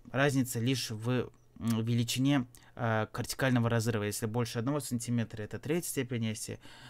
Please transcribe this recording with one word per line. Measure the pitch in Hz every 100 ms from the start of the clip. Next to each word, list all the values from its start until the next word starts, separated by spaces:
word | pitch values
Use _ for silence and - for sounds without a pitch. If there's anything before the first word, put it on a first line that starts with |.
| -
разница | 123 143 135 123 120
лишь | 117 131 -
в, | 107 113 127 - - - -
м, | 113 113
величине, | 113 117 117 123 135 143 120 - - -
э, | 117 110 110
кортикального | - - - 135 127 117
разрыва. | 117 110 113
Если | 104 104 113
больше | 117 117 123
одного | 117 147
сантиметра, | - 120 120 120 110 113
это | 104 104
третья | 127 170 -
степень, | - 131 120
если, | 113 107 - 107 - -